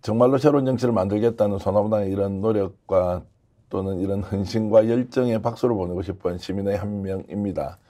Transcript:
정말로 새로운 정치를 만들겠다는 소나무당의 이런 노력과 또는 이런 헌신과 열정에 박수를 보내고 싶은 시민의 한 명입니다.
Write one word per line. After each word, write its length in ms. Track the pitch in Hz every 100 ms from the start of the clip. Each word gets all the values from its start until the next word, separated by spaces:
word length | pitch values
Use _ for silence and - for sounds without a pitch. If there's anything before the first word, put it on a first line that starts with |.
정말로 340 | - 110 123 135
새로운 280 | 147 143 131
정치를 280 | 123 123
만들겠다는 640 | 107 95 104 117 113 104 95
소나무당의 540 | 98 101 104 107 98
이런 300 | 98 98 98
노력과 800 | 110 107 95 - - 95 90 90 - _ _ _ _
또는 280 | 95 95 92
이런 220 | 95 98
헌신과 640 | 95 98 90 113 107 110 110
열정에 520 | 120 123 131 120 110
박수를 340 | 117 113 123 107
보내고 280 | 90 90
싶은 340 | 92 95 90 90
시민의 400 | - 95 98 98
한 240 | 101 104
명입니다. 800 | 95 95 - 95 101 82 69 -